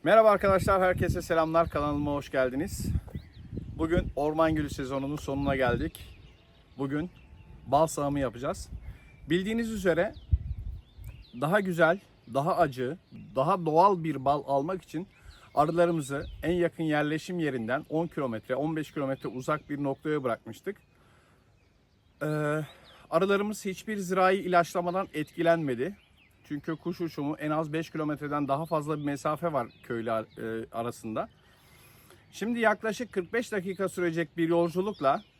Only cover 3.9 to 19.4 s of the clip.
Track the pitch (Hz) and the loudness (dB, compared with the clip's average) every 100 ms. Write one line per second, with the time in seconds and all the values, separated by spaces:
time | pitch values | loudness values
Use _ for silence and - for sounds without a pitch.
3.9 | 175 - - 147 156 160 156 143 - 127 | 0 0 -2 -2 2 2 2 -2 -6 -6
4.9 | 135 139 147 - 139 139 135 123 120 160 | -4 -4 -6 -4 -2 0 2 2 2 -2
5.9 | - - - - - - _ _ - 135 | -8 -20 -20 -20 -20 -20 _ _ -6 -4
6.9 | 147 175 - - - - - - 139 160 | -2 -4 -10 -20 -20 -20 -18 0 2 4
7.9 | - 143 143 131 120 139 202 - - - | 0 -2 0 -2 -2 -6 -6 -10 -12 -14
8.9 | - - - - 170 190 226 226 220 185 | -16 -20 -20 -2 0 0 -2 -2 0 2
9.9 | 160 208 - - - - - - - - | 2 0 -4 -2 0 0 -8 -8 -12 -16
10.9 | - - - - 120 147 208 190 165 160 | -18 -16 -16 -18 -4 2 2 2 4 4
11.9 | 190 - _ - 123 156 165 160 127 123 | 4 -4 _ -6 -2 0 2 2 2 -4
12.9 | 175 _ - - 120 143 190 160 156 196 | -6 _ -18 -6 0 2 2 4 6 6
13.9 | 185 160 139 131 147 139 139 151 190 - | 4 -2 0 2 0 2 0 0 -6 -8
14.9 | 156 - _ - - - - 151 165 170 | -10 -10 _ -20 -20 -4 2 2 4 4
15.9 | 165 139 143 - - 156 175 170 - 160 | 2 -2 -6 -6 -6 -2 2 0 0 0
16.9 | 151 147 156 - 180 151 127 113 135 - | 0 0 -4 -6 -2 -2 -2 -2 -4 -2
17.9 | 151 170 - 135 110 - 127 151 156 147 | -2 -2 -2 -4 -4 -4 -2 -2 -4 -6
18.9 | - 135 135 127 117 | -4 -4 -4 -6 -6